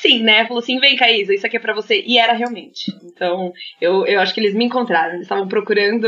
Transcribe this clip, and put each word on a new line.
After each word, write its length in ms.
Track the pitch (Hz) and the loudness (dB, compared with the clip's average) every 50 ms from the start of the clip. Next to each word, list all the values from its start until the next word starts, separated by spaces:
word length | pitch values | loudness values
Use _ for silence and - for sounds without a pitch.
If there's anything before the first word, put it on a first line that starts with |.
sim, 220 | - 339 262 226 220 | 2 2 2 2 4
né? 220 | 220 214 220 226 | 4 4 4 2
Falou 160 | 226 247 233 | 0 -2 -6
assim, 180 | 233 - 254 254 | -4 -2 -2 2
"Vem, 160 | 262 277 269 | 2 2 2
Caísa, 380 | 247 254 233 226 208 202 190 196 | 4 4 2 2 2 0 0 -2
isso 120 | 196 - | -2 -2
aqui 120 | 214 - - | -4 -6 -4
é 20 | |
pra 140 | - 220 208 | -4 -4 -4
você." 280 | 214 208 - 220 196 - | -4 -2 -2 -2 -2 0
E 120 | 226 247 240 | 2 2 2
era 160 | 226 226 233 | 4 2 2
realmente. 580 | 220 240 240 233 185 - - - - - - - - 180 | 0 -2 -4 -6 -8 -14 -16 -16 -12 -10 -10 -10 -10 -14
Então, 500 | 175 - - 180 175 175 190 185 180 180 - - - - _ | -20 -8 -4 -2 -2 -2 -2 -4 -6 -8 -10 -16 -20 -8 _
eu, 260 | 165 175 185 190 - - | 0 2 2 2 2 2
eu 120 | 202 196 | 2 2
acho 140 | 185 190 - | 2 0 0
que 60 | 226 | 0
eles 160 | 220 202 190 | 0 0 2
me 100 | 214 240 | 0 0
encontraram. 480 | 240 - 254 240 233 180 170 170 165 175 | 0 0 -2 -2 0 0 0 0 -2 -4
Eles 100 | 175 175 | -8 -8
estavam 240 | - 202 196 196 185 | -4 -4 -4 -2 -2
procurando 580 | 226 214 202 - 214 208 202 202 220 233 220 | -2 -2 -2 0 0 0 2 2 0 0 0